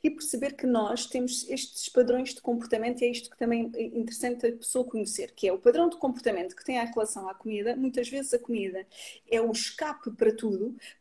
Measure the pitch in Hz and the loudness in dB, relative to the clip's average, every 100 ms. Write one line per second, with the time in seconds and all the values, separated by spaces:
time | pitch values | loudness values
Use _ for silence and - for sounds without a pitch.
0 | 311 302 - 233 277 277 254 233 208 240 | -2 -2 -4 -2 -4 -2 2 2 2 -2
1 | - 254 247 247 - 254 - - - - | -4 -2 -2 -4 -4 -6 -6 -8 2 4
2 | 240 247 262 - - 233 - 226 233 247 | 6 4 0 -6 -2 -2 0 0 0 2
3 | 240 240 - - 233 233 226 - 233 233 | 0 0 -10 -4 0 0 -2 -4 -4 -2
4 | 233 - 247 240 233 233 - 254 247 226 | -4 -2 -4 0 0 -2 -4 -2 -2 -2
5 | 202 - - - 190 190 240 311 339 339 | -4 -6 -8 -2 0 6 6 8 4 4
6 | 269 254 233 190 180 - - 254 233 233 | -2 0 0 0 -4 -6 -2 -2 0 0
7 | 214 - 190 190 220 208 214 262 262 247 | 0 -2 -8 -8 -6 -2 -2 0 0 0
8 | 240 269 269 240 240 226 190 185 190 - | -2 -4 0 0 0 -2 -2 -6 -10 -16
9 | - - - 226 226 220 - - 302 285 | -18 -18 0 2 2 0 -4 -4 -4 -4
10 | 240 - 220 226 226 190 226 - - - | -8 4 4 4 -2 0 -2 -4 -16 -4